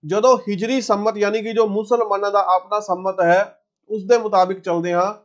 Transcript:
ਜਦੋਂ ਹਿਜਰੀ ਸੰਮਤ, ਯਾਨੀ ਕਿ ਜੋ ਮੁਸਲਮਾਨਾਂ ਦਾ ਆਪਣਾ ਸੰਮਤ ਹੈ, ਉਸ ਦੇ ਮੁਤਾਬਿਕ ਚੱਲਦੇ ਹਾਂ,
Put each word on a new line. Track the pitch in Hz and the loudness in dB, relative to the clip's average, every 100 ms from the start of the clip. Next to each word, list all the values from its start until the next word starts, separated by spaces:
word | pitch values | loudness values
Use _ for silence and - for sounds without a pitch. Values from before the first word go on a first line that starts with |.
| 151 | -4
ਜਦੋਂ | 196 247 240 | 0 2 2
ਹਿਜਰੀ | 208 202 226 262 | 0 -6 -2 -2
ਸੰਮਤ, | 226 202 208 208 | 0 0 0 0
ਯਾਨੀ | 202 220 | -2 -2
ਕਿ | 220 | -4
ਜੋ | 226 220 | 0 0
ਮੁਸਲਮਾਨਾਂ | 196 208 240 214 196 202 | 0 -2 -2 0 -2 0
ਦਾ | 202 185 | 0 2
ਆਪਣਾ | 185 185 208 | 0 0 -6
ਸੰਮਤ | 208 180 190 185 | -4 -4 -4 0
ਹੈ, | 170 180 208 _ _ _ _ | 2 2 0 _ _ _ _
ਉਸ | 214 | -10
ਦੇ | 190 240 | 2 0
ਮੁਤਾਬਿਕ | 214 196 185 190 | 2 2 2 0
ਚੱਲਦੇ | 185 170 175 | -4 -2 0
ਹਾਂ, | 175 190 214 | 0 -2 -4